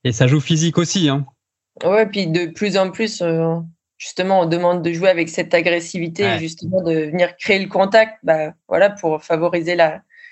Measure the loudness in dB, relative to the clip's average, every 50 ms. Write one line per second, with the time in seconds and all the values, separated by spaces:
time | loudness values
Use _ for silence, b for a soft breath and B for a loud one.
0 | -4 -2 0 2 2 4 4 2 2 0 0 0 2 0 0 0 0 0 0 0
1 | 0 0 0 0 -4 -6 -12 _ _ _ _ _ _ _ _ -4 -2 2 2 2
2 | 2 2 0 -4 -2 -2 -2 -2 -2 -4 -6 -4 -4 -2 0 0 0 -2 -2 -4
3 | -6 -6 -4 -4 -2 -2 0 0 0 0 -2 -4 -6 -10 -16 _ _ _ _ -20
4 | -18 -10 -6 -4 -2 2 2 2 2 2 0 0 2 2 0 0 -2 -4 -2 0
5 | 2 2 2 2 0 -4 -4 -6 -4 0 0 0 2 2 0 -2 -2 -6 -8 -8
6 | -6 -6 -4 -2 -2 0 0 -2 -4 -8 -10 -10 -8 -4 -2 -2 0 0 0 -2
7 | -2 -2 0 0 0 0 -2 -4 -2 0 0 0 0 -2 0 0 2 4 6 4
8 | 4 4 0 -4 0 0 0 0 0 -4 -8 _ _ -2 0 2 2 2 2 0
9 | -4 -4 -4 -4 -2 -2 -2 0 0 0 -2 -2 -2 -2 2 2 2 2 2 -2
10 | -14 B B B B B